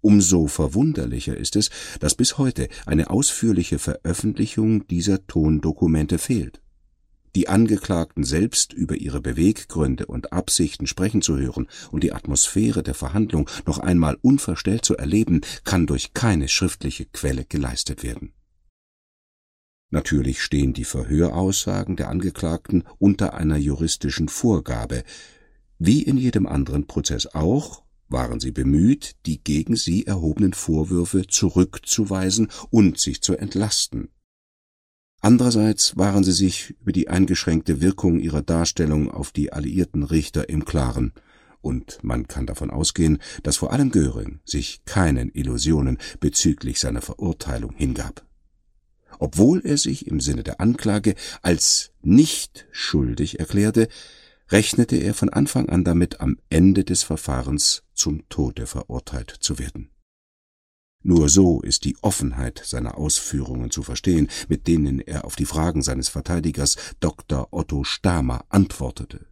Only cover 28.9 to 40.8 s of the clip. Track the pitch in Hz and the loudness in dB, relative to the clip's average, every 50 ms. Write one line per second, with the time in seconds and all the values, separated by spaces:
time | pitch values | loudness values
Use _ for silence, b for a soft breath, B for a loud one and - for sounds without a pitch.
28.9 | 139 147 - - - _ _ - 78 - _ - 73 76 - - 117 107 - - | 4 2 -2 -16 -18 _ _ -6 -6 -6 _ -2 -2 -2 0 0 -2 -2 0 0
29.9 | 85 104 - - 98 90 80 78 76 - 104 92 90 - - - 80 78 78 87 | 0 0 0 -2 -4 -2 0 -2 0 2 2 0 0 -2 -2 -2 0 0 0 0
30.9 | 90 87 87 - - 95 90 - - - 98 90 - - 90 - - - - - | 0 0 0 0 0 -2 0 0 0 0 0 2 4 2 2 2 0 -14 -4 -2
31.9 | - - 107 101 98 95 92 92 95 113 110 B B B B B - 113 104 87 | -2 0 0 -2 -2 -2 0 0 2 2 0 B B B B B 4 6 6 6
32.9 | 78 - - - 67 - - - 90 - 104 104 - 92 107 107 - - - - | 4 2 -2 -4 -2 -4 -2 -2 -2 -2 -4 -4 -2 -2 -2 0 0 -2 -2 -4
33.9 | - 57 - - _ _ _ _ _ _ _ _ _ _ _ _ _ _ _ _ | -6 -8 -8 -10 _ _ _ _ _ _ _ _ _ _ _ _ _ _ _ _
34.9 | _ _ _ _ _ _ - 104 123 120 123 123 117 107 107 110 104 - - - | _ _ _ _ _ _ 6 6 6 8 6 4 4 4 4 4 4 2 0 0
35.9 | - - 92 101 98 101 95 92 90 82 98 92 - - - - - _ - 107 | 2 2 0 2 4 4 4 4 4 2 2 0 0 -2 -10 -12 -16 _ -4 -2
36.9 | 85 90 - - 85 92 95 90 90 - - - 80 80 - - 80 67 78 95 | 0 0 0 0 2 2 4 4 2 0 2 2 0 2 2 0 0 2 2 0
37.9 | 98 - - 90 80 - - 80 80 73 71 - 85 82 82 - - - 85 76 | 2 2 2 2 2 2 0 0 -2 -4 -2 0 0 0 0 0 0 0 0 2
38.9 | 76 76 73 - - - 73 - _ - 73 - - 73 71 65 - 92 87 - | 2 2 0 -2 -4 -8 -10 -6 _ -4 -4 -4 -4 -6 -6 -2 0 0 -2 0
39.9 | - 78 71 71 80 80 76 - - 80 - - 76 76 - - - 76 | 0 -4 -2 2 0 0 0 0 -4 -4 -4 -2 -4 -4 -4 -2 -2 0